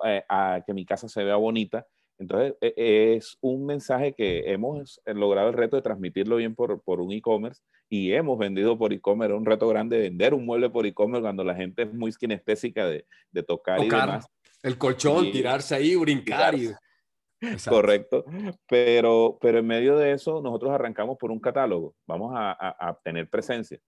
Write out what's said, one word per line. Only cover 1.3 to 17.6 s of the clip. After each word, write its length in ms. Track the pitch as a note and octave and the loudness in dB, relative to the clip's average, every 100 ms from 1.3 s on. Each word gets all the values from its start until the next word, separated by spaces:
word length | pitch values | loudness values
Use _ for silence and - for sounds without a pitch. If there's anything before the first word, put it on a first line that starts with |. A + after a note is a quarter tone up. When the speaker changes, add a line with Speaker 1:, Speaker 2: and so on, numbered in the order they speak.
| G#2 | 2
Speaker 1:
bonita". 500 | A2 A2+ G#2 A2+ - _ _ - | 2 0 -4 -6 -10 _ _ -16
Entonces, 360 | F#2+ F#2+ C3+ - | -4 -2 -2 0
e-, 520 | A#2 A2+ A#2 G#2+ A2 | -2 0 2 4 4
es 220 | A2+ - - | 2 -2 -6
un 240 | C3 C3 C#3+ | -4 -4 -4
mensaje 480 | C#3+ - B2+ C#3+ | -6 -2 -2 -2
que 360 | C3+ G#2 E2+ B1+ | -2 -2 -2 -2
hemos, 520 | G2 A#2+ D3 C#3 - | -2 -4 -6 -12 -14
eh, 80 | - | -8
logrado 380 | G2+ G2+ G2 G#2+ | -2 2 2 2
el 40 | |
reto 220 | A#2 A2+ C3+ | 2 0 0
de 60 | |
transmitirlo 540 | B2+ F#2+ F2+ F2+ G2+ A#2 | -2 -4 -6 -4 0 0
bien 180 | A2+ | -2
por, 280 | A2+ A#2+ G2 | -2 -4 -4
por 200 | - F2+ | -4 -4
un 100 | F2+ | -4
e-commerce, 480 | G#2+ A#2 A2 A2 - _ _ - | -4 -2 -2 -2 -14 _ _ -8
y 220 | G#2 F#2 | -4 0
hemos 260 | A2+ D#3+ A#2+ | 0 0 0
vendido 400 | G2+ F#2+ G#2+ A2+ | -2 0 0 2
por 160 | A2 | 0
e-commerce. 400 | G2 - G#2 A2 | 0 0 0 0
Es 40 | G#2 | -2
un 60 | |
reto 240 | A2 A2 A2+ | 0 2 2
grande 300 | A2 A2+ A#2 | 0 0 0
vender 340 | G2+ F2+ A2+ | -2 2 2
un 140 | C#3+ A#2+ | 2 0
mueble 240 | A#2+ B2 | 0 0
por 160 | A#2 G#2 | 0 -2
e-commerce 340 | F#2+ G#2+ B2 | 0 0 0
cuando 240 | A2 G2 | -4 -2
la 100 | F#2 | -4
gente 280 | F2+ F#2 F#2+ | -4 -4 -4
es 100 | A2+ | -6
muy 180 | A2+ A2+ | -4 -8
kinestésica 760 | A2 A#2+ G2+ - G#2+ A#2+ A2 F#2 | -6 -4 -4 -2 -2 -2 -4 -2
de, 180 | D#2 - _ _ | -4 -8 _ _
de 120 | F2+ | -6
tocar 380 | - E2+ - F#2 | -4 -4 -2 0
y 100 | G#2+ | 2
Speaker 2:
Tocar 160 | C3 C3 | 2 0
Speaker 1:
demás. 200 | G#2+ - _ _ _ | -2 -10 _ _ _
Speaker 2:
el 160 | C3+ B2 | -8 -2
colchón, 480 | C3 B2+ D3+ D#3 G3 | -2 0 2 2 2
Speaker 1:
Y 60 | |
Speaker 2:
tirarse 420 | D#3+ B2+ C3+ C#3 | 0 0 -2 -2
ahí, 200 | C3+ D3+ | 0 2
brincar 600 | F3+ D#3 C#3 - C3+ - | 2 2 0 -2 0 2
y 40 | - | 2
Speaker 1:
tirarse. 200 | A#2 G#2+ _ _ _ _ _ _ | -2 -8 _ _ _ _ _ _
Speaker 2:
Exacto. 280 | A#3+ G#3+ | -10 -6